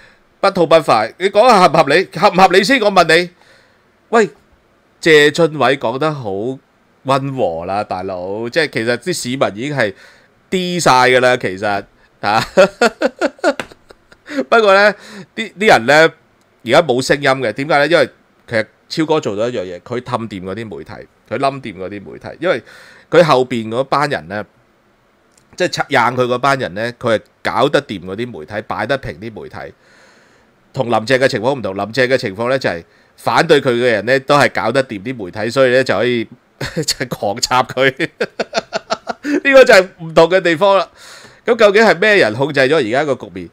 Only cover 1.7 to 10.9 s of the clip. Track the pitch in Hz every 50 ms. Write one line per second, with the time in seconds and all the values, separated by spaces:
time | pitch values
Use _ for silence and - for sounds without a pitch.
1.7 | 143 160 160 135 143 180 185 - - 160 180 202 180 175 190 - 170 196 214 -
2.7 | 277 262 208 208 196 185 170 160 160 170 180 175 _ _ _ _ _ _ _ _
3.7 | _ _ _ _ _ _ _ - - 233 214 - - _ _ _ _ _ _ _
4.7 | _ _ _ _ _ _ - 170 156 147 147 151 147 - 170 156 151 147 127 127
5.7 | 143 135 - 113 120 131 151 156 151 139 123 104 95 98 107 127 131 135 _ _
6.7 | _ _ _ _ _ _ - 131 135 139 135 139 135 131 110 87 82 82 85 92
7.7 | 95 104 107 - 98 92 92 95 92 90 90 95 101 110 120 120 - 170 156 135
8.7 | - 127 113 120 120 117 - 180 170 - - 123 127 139 131 104 98 104 123 143
9.7 | 147 135 117 101 95 _ - - _ _ _ _ _ _ _ - - 185 180 180
10.7 | 175 175 - 151